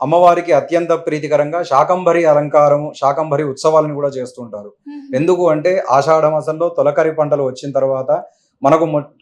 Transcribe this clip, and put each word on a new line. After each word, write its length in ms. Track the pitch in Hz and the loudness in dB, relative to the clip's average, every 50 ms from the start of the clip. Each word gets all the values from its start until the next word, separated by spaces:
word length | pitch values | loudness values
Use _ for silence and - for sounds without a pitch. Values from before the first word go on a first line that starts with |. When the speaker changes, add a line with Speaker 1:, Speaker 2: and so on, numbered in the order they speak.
Speaker 1:
అమ్మవారికి 500 | 131 139 160 175 180 175 170 170 170 170 160 | -4 0 2 4 6 6 4 4 2 0 0
అత్యంత 380 | 139 131 - 165 170 175 160 | 0 0 0 -2 -2 0 0
ప్రీతికరంగా 720 | 165 156 160 160 151 151 147 147 151 143 147 147 156 175 175 | -2 -2 -2 -4 -6 -6 -4 -2 0 0 0 0 -4 -6 -4
శాకంభరి 640 | - 139 135 156 160 180 180 180 170 165 170 170 | 0 2 2 2 2 0 0 0 0 2 2 4
అలంకారము, 680 | 156 147 147 147 147 139 151 147 147 147 147 147 151 - - | 2 2 2 2 2 2 4 4 4 2 2 -2 -6 -6 -2
శాకంభరి 440 | 143 135 143 160 156 156 143 143 151 | -2 -2 -2 -2 -4 -4 -2 -4 -4
ఉత్సవాలను 500 | 143 131 - - 156 160 156 156 151 147 | -4 -4 -2 0 2 2 2 2 0 -2
కూడా 120 | 143 143 | -4 -4
చేస్తుంటారు. 640 | 139 127 131 123 120 - 127 120 113 104 104 104 104 - _ - 285 | -4 -4 -6 -10 -12 -12 -16 -16 -14 -14 -14 -14 -16 -20 _ -20 -18
Speaker 2:
మ్మ్. 260 | 294 294 - - 262 | -16 -16 -10 -4 -2
Speaker 1:
ఎందుకు 340 | 131 156 175 180 175 180 165 | 0 2 2 2 2 2 2
అంటే 340 | 156 151 151 180 185 185 - - | 0 0 0 0 -2 -2 0 0
ఆషాఢ 360 | 123 139 135 156 160 160 151 | 2 2 4 4 2 2 2
మాసంలో 440 | 151 156 151 143 156 156 156 170 175 | 2 0 -2 -4 -4 -4 -2 -4 -2
తొలకరి 420 | 170 - 135 147 143 175 160 160 | 0 0 0 0 2 0 0 0
పంటలు 320 | 156 156 151 147 147 143 139 | 0 -2 -2 0 0 -2 -2
వచ్చిన 280 | 131 123 - - 139 | -2 -6 -8 -8 -6
తర్వాత 520 | 135 135 135 135 135 131 131 123 - - - - _ _ _ _ _ - - | -4 -2 -2 -2 -2 -4 -2 -2 -4 -4 -4 -8 _ _ _ _ _ -2 0
మనకు 220 | 139 156 160 165 | 2 2 2 2
మొ-, 260 | 156 151 147 143 - _ _ | 0 -2 -4 -6 -6 _ _